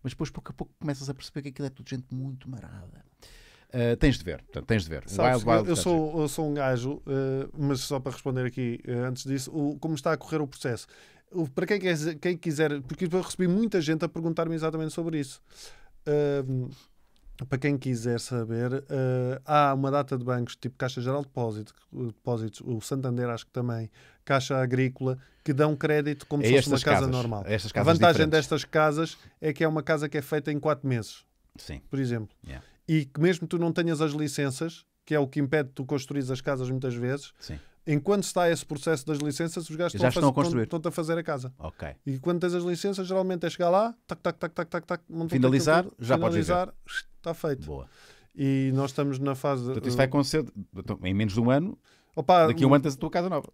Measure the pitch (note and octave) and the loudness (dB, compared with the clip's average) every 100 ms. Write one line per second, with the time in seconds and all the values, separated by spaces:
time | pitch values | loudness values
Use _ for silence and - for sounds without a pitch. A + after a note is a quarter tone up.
0 | C3 - D#3 - - - - _ D3+ C3+ | -10 -6 -8 -8 -16 -14 -14 _ -8 -6
1 | C3+ C3+ - D3+ C#3+ C3 C#3 C3+ B2 C3 | -8 -10 -10 -12 -12 -8 -8 -8 -12 -12
2 | B2+ C3 C3 C3 C3 C3 F#2 F#2+ F#2 - | -8 -8 -8 -10 -12 -14 -14 -16 -18 -20
3 | - _ - - - - _ B2 A#2+ A#2 | -20 _ -20 -20 -20 -20 _ 0 2 6
4 | C#3+ B2 F2 C#2+ - - C#2 A2 D#2+ D2 | 4 4 -4 -8 -8 -10 0 0 0 -8
5 | - G2 B2 B2+ G#2+ - F#3+ E3 F#3 E3 | -6 2 4 4 4 4 4 0 2 2
6 | D#3 D#3+ D3+ D#3 D3+ D3 C3 B2+ B2+ D3 | 2 0 -2 0 -2 0 0 0 -2 -6
7 | - C3+ C3+ C3+ C3+ - C#3+ C3 - C#3 | -4 -2 0 -2 -6 -2 0 0 -2 -4
8 | C3 B2+ C#3 B2+ B2+ B2+ B2 A#2+ - A#2+ | -4 -6 -4 -2 -4 -2 -4 -4 -6 -4
9 | B2+ B2+ C3 C#3 C3+ D#3 C#3+ D3 D#3+ D3+ | -4 -6 -4 -6 -4 -4 -2 -2 -4 -2
10 | E3+ D#3 - D#3 C#3 - C3+ A2+ - - | -2 -2 -2 -4 -4 -6 -6 -6 -10 -20
11 | - _ _ F3+ D#3 F3+ F3+ G#3 F#3 D#3+ | -20 _ _ -4 -4 -2 0 0 0 0
12 | D#3 D3+ F3+ E3+ E3+ D3 D#3 C#3+ C3 - | -2 -2 -2 -2 -2 0 0 0 -6 -4
13 | F3+ F3+ - - F3+ F#3 A3+ F#3+ D3+ D#3+ | 0 0 -2 0 2 2 2 2 2 0
14 | E3 E3 E3 E3 E3 E3 D#3+ D#3+ D#3 - | -2 -2 -2 -2 -2 -2 -2 -2 -4 -4
15 | E3 D#3 C#3 - _ - - - - - | -4 -4 -6 -10 _ -20 -20 -20 -20 -10
16 | - D3 C#3+ C#3+ C3 C3 B2+ - _ _ | 0 2 2 0 -2 -4 -4 -12 _ _
17 | _ _ - - B2+ C#3 D3 C#3 C3 A#2+ | _ _ -20 -14 -4 -2 0 0 -2 -2
18 | A#2+ A#2 - B2 A2+ A2+ B2 C3+ - C#3 | -2 -2 -2 -4 -2 -2 -2 -4 -4 -2
19 | C3 B2+ B2+ C3 C#3 D3 C#3+ C#3 C3+ C#3+ | 0 0 -2 -4 0 4 4 2 2 0
20 | C3+ C3 A#2+ B2 A#2+ - B2+ - B2+ C3 | 0 -4 -2 -2 -4 -6 -10 -6 -6 -4
21 | B2 C#3 C3+ - A#2 G#2+ G#2 _ _ C3+ | -4 -4 -4 -4 -4 -4 -10 _ _ -10
22 | A#2+ - - A#2 A2 - - A2+ - C#3 | -10 -8 -4 -4 -4 -8 -6 -6 -4 -4
23 | C3 B2 B2 A2+ - B2+ B2 A2+ A2 _ | -2 -2 -2 -6 -8 -6 -4 -4 -8 _
24 | - _ - C#3 C3 C3+ B2+ B2+ C3 C3 | -20 _ 0 0 2 0 2 2 0 0
25 | C3 C3 - _ - C#3 D3+ D3 D#3 D3+ | -4 -4 -10 _ -2 2 2 2 2 2
26 | D3 D3 - D3 A#2 C3+ C3+ C3 D3+ G2 | 0 -6 -4 0 6 6 6 2 4 4
27 | C3 B2+ A#2 G#2+ G2 G#2+ - G#2+ C#3 E3 | 2 0 -2 -4 -2 -2 -2 2 4 8
28 | F3 D#3 D#3 D#3 - D3+ - D#3+ D#3 D3+ | 8 8 6 4 2 -2 2 4 4 2
29 | E3 - - _ D#3 C3+ D#3+ D#3 D3 D#3 | -2 -6 -20 _ -6 2 2 2 0 0
30 | D3 D3+ C3+ D3+ D#3+ D3 D3+ C#3 C3+ A#2+ | 0 -4 -2 -2 0 -2 0 0 0 0
31 | G#2 - _ _ _ - - - - C#3 | -2 -14 _ _ _ -20 -14 -14 -6 -4
32 | B2+ A#2+ G#2+ _ - C2 - _ - D#3+ | -2 -2 -6 _ -16 -16 -16 _ 0 0
33 | C3+ D3 E3+ E3+ D#3+ E3+ E3+ E3 E3+ D3+ | 0 2 2 2 -2 0 0 0 0 2
34 | D#3 D3 D3+ C#3 C#3+ C3 E3 - _ _ | 0 0 -4 -2 -4 -2 -8 -8 _ _
35 | - D3+ C3+ D3 C#3 D#3 C3 - C3+ C#3+ | -2 0 0 -2 0 0 -2 -8 -4 -4
36 | C3 C#3+ B2+ C3 - C3+ B2+ C3 C3 A#2+ | -2 -4 -4 -4 -4 -4 -2 -2 -2 -2
37 | B2 C#3+ - _ - D2 - _ - D3 | -4 -4 -8 _ -14 -14 -14 _ 0 0
38 | C#3+ G3+ - F#3 E3+ D#3+ - D3 E3 D#3 | 4 2 2 2 4 2 -2 -4 0 0
39 | - D3 D3+ C#3+ E3 F3 D#3+ D#3 F3 G3+ | 0 -2 -2 -2 -4 -6 -10 -4 -2 2
40 | B2+ E3+ D3 C3+ E3+ C3 A2 E3 E3 - | 2 4 4 4 2 0 0 -2 -4 -4
41 | D#3+ E3+ E3 C#3+ C3 C3 D#2 - D#2 - | -2 -2 -2 -6 -8 -10 -14 -10 -12 -8
42 | - C3+ E3 F3 F3 F3 F3 E3+ G3+ G3 | -6 -2 0 0 0 0 -2 -2 -2 -4
43 | F#3 F#3+ F#3 F3 E3+ - F3 F#3 A3+ A#3 | -2 0 0 -2 -4 0 4 4 2 -4
44 | - F#3 F3+ E3+ E3+ - E3 F3 - F3 | -12 -4 -4 -2 -6 -6 -6 -6 -4 -8
45 | _ E3 E3 C3 B2+ C3+ D3+ E3 F#3 - | _ -6 0 4 6 6 6 4 2 -8
46 | A#2 D#3 E3+ E3 D#3+ F3+ F#3 - - - | 0 2 4 2 2 0 0 -8 -10 -10
47 | - - E3+ D#3+ D#3+ C3 D2+ C2+ C2 - | -10 -10 -8 -4 -4 -4 -6 -10 -12 -20
48 | - - _ - C3+ C3+ C3+ C3 C3+ C3+ | -20 -20 _ -2 0 2 2 2 0 0
49 | C#3+ C3 C#3 C3 D3 C3+ B2 B2+ C3 B2 | -2 0 -2 0 -2 -2 -2 -2 -2 2
50 | C3 C#3+ C#3 - - G2+ F#2 F#2+ F#2 G#2 | 4 2 2 0 -2 -10 -12 -10 -8 -4
51 | F#2 G2 G#2+ G#2+ A#2 C#3 F3+ - _ _ | 0 2 2 2 4 4 2 -8 _ _
52 | _ - - F3+ D#3+ D#3+ C3+ C#3+ C#3+ C3+ | _ -4 6 8 8 6 8 8 6 -2
53 | D#3 E3+ F3+ D#3 - | -2 -2 -2 -4 -6